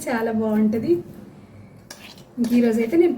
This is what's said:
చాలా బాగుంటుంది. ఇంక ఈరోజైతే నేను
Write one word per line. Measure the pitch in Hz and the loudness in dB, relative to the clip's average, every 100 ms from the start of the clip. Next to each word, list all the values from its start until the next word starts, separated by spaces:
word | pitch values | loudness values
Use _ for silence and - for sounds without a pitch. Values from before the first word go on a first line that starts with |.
| - | -4
చాలా | 233 233 | -4 -2
బాగుంటుంది. | 220 220 214 214 226 226 349 - - - - - - - - - - - - - 247 | -2 0 0 0 0 0 -2 -2 -18 -20 -20 -20 -20 -20 -20 -20 -20 -20 -20 -16 -6
ఇంక | 233 | 0
ఈరోజైతే | 240 233 226 226 339 | 2 2 2 2 2
నేను | 359 | 2